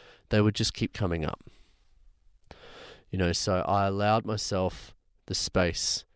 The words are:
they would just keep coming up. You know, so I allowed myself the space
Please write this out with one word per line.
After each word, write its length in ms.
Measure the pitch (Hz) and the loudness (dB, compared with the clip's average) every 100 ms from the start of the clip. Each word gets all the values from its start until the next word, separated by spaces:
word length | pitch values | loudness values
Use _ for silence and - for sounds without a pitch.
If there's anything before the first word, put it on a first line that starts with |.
| - - - | -20 -20 0
they 100 | 107 | 4
would 160 | 107 104 | 4 2
just 180 | 110 | -2
keep 200 | - - | -2 -4
coming 320 | - 95 85 78 | -2 -2 0 -4
up. 180 | - - - - _ _ - - - _ - - - - - - - _ | -6 -12 -20 -20 _ _ -20 -20 -20 _ -20 -20 -20 -20 -20 -20 -20 _
You 80 | 95 | 0
know, 140 | 87 | 0
so 320 | 85 - 92 - | 0 0 0 2
I 200 | 101 98 | 2 2
allowed 380 | 98 104 110 107 | 2 2 2 0
myself 680 | 107 - 98 92 - - - _ _ - | -4 -2 0 0 -2 -14 -20 _ _ -8
the 80 | - | -6
space 720 | - 101 90 78 - - - | -2 2 2 0 -4 -4 -8